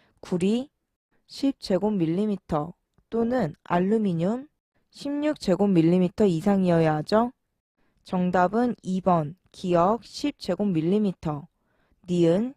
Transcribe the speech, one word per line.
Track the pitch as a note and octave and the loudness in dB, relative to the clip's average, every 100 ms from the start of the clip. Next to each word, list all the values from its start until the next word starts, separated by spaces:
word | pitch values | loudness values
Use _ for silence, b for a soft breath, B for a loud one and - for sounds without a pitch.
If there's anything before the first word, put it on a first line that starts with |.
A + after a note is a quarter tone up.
| _ _ | _ _
구리 | - F3+ F#3+ A#3 C#4 _ _ _ _ _ _ | -6 -2 0 -2 -6 _ _ _ _ _ _
십 | - C#4 - | -6 -4 -4
제곱밀리미터 | - F3+ G#3 G3+ D#3+ F3 G#3+ G3 - D#3 E3 - _ _ - | -2 -2 0 -2 -2 -2 -4 -6 -4 -6 -6 -14 _ _ -8
또는 | A3+ A#3 B3+ D#3+ - | -4 -2 -2 -4 -6
알루미늄 | - F3 F#3+ A3 G3+ E3 F3 B3 D4 _ _ _ _ | -2 0 2 0 0 0 -2 -4 -8 _ _ _ _
십육 | - C#4+ C#4+ D4+ C#4+ | -12 -8 -4 -4 -2
제곱밀리미터 | - E3+ G3+ F3 D#3+ F3+ F3+ - G#3 | -2 0 2 4 4 4 2 2 0
이상이어야 | E3 G3+ G3 F3+ E3 D#3+ | 2 0 2 2 4 2
하죠. | D3+ D3+ G#3+ B3 - _ _ _ _ _ _ | 0 0 0 0 -6 _ _ _ _ _ _
정답은 | - F#3 F3+ F3+ F3+ A3 B3 - | -6 -2 0 2 2 2 -2 -4
이 | - F#3 | -6 -2
번, | F#3 E3+ D3+ F3+ _ | 0 0 -2 -10 _
기역 | - F#3 E3+ F3+ A3+ | -10 0 2 2 0
십 | - - D4 - | -6 -8 -8 -6
제곱밀리미터, | - F3+ G#3 E3 D#3+ G#3 G#3 - D#3+ D3 - _ _ _ _ _ - | -6 -4 -2 0 0 0 0 -4 -6 -8 -12 _ _ _ _ _ -4
니은 | F3 E3 F3+ B3 | 2 4 2 -2